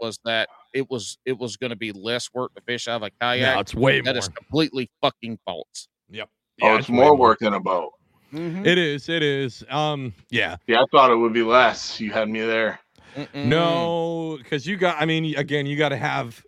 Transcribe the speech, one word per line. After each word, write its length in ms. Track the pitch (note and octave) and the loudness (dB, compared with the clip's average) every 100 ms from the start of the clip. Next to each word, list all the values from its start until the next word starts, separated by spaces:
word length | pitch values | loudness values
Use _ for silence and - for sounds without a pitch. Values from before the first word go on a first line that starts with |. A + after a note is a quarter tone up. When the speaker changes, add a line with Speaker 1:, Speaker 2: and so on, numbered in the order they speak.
Speaker 1:
was 180 | A#2 G#2 | -10 -8
that 240 | A2+ A2+ G#2+ - _ | -4 -2 -2 -8 _
it 160 | C3 C3+ | -6 -4
was, 280 | B2+ G2 - | -6 -10 -10
it 140 | - B2+ | -8 -6
was 180 | A#2+ G2 | -8 -8
gonna 200 | B2+ A2+ | -10 -8
be 160 | A2+ | -10
less 400 | G2 G#2 A#2+ - | -8 -6 -6 -6
work 200 | B2 B2+ | -8 -8
to 60 | - | -10
fish 260 | - A#2+ A#2 | -8 -8 -6
out 80 | A#2 | -6
of 60 | |
a 60 | G#2 - | -8 -4
kayak. 340 | A#2+ B2 C3 | -2 0 0
Speaker 2:
No, 60 | B2+ | 0
it's 140 | G2+ | -4
way 260 | A2+ C3 C#3 | 0 2 2
Speaker 1:
That 140 | B2+ B2 | 0 -4
is 120 | G2 | -6
Speaker 2:
more. 60 | - | -10
Speaker 1:
completely 540 | - D3 D#3+ C3 B2+ - | -6 -2 -2 -2 -8 -2
fucking 380 | C#3+ - A#2 A2+ | -4 -4 -12 -12
false. 440 | - E2+ - - - _ _ | -10 -10 -12 -16 -20 _ _
Speaker 2:
Yep. 180 | G#2+ G#2+ _ _ - | -16 -16 _ _ 0
Speaker 3:
Oh, 40 | A2 | 4
Speaker 2:
Yeah, 80 | |
Speaker 3:
it's 60 | A2 | 4
Speaker 2:
it's 60 | - | 2
way 60 | A#2+ | 6
Speaker 3:
more 100 | C#3 | 8
Speaker 2:
more. 80 | D3 | 8
Speaker 3:
work 260 | A#2+ A2 | 6 4
in 120 | A2+ | 0
a 60 | G2 | -2
boat. 320 | F#2 F2+ - - _ _ _ | -2 -4 -4 -12 _ _ _
Speaker 1:
Mm-hmm. 340 | D3 E3+ E3+ F3+ | -10 -8 -2 0
Speaker 2:
It 100 | F3 | 2
is. 320 | E3 C#3+ - | 0 -4 -4
It 140 | E3 | -2
is. 420 | D3+ C#3 C3+ - A2 | 0 0 -4 -8 -8
Um, 420 | C#3 D3+ C#3+ C3 - - | -4 -2 -4 -8 -12 -6
yeah. 260 | A#2+ F#2+ F2 - | -2 -2 -4 0
Speaker 3:
Yeah, 160 | A2+ | 4
I 20 | C3+ | 6
thought 180 | D3+ C3 | 8 8
it 60 | A#2 | 8
would 160 | A#2 | 4
be 100 | A2+ | 2
less. 560 | A2+ B2 A#2+ G#2+ - - | 4 6 6 2 -8 -8
You 120 | A2 | -4
had 160 | A2 A2 | -2 -2
me 120 | A2 | -2
there. 380 | A2 A2+ A2 - _ _ - - | -2 0 0 -4 _ _ -18 -14
Speaker 1:
Mm-mm. 300 | D3 C#3+ C#3+ | -12 -6 0
Speaker 2:
No, 920 | D#3 E3+ E3+ E3+ E3+ E3 E3 D#3+ D3+ | 2 2 0 -2 -2 -4 -6 -8 -10
'cause 220 | A#2+ D3+ C3 | -6 -6 -4
you 100 | G3 | 0
got, 240 | F3+ D#3 | 0 0
I 60 | D#3+ | 0
mean, 280 | D#3+ D#3+ C#3+ | 0 -2 -2
again, 280 | D3 D3 C#3 | -2 -2 -2
you 100 | C#3+ | 0
gotta 200 | D3 C3+ | 0 0
have, 480 | C#3+ C3+ B2+ - | -4 -4 -6 -12